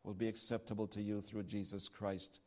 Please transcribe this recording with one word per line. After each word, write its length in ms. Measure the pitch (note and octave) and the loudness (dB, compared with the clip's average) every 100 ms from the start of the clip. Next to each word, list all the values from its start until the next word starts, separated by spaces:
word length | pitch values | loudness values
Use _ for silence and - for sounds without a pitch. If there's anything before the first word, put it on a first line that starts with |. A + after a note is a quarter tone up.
will 120 | - | -4
be 160 | G2 A2+ | 2 2
acceptable 580 | G#2+ - A#2 - G#2+ G#2+ | 2 2 0 2 0 2
to 140 | G2+ | 0
you 180 | G#2 G#2 | 2 0
through 240 | - G#2+ | 0 -4
Jesus 460 | G2 G2+ F#2+ G2+ - | -2 -2 0 -2 -4
Christ 500 | - G2+ F#2+ - - | 0 0 0 -4 -8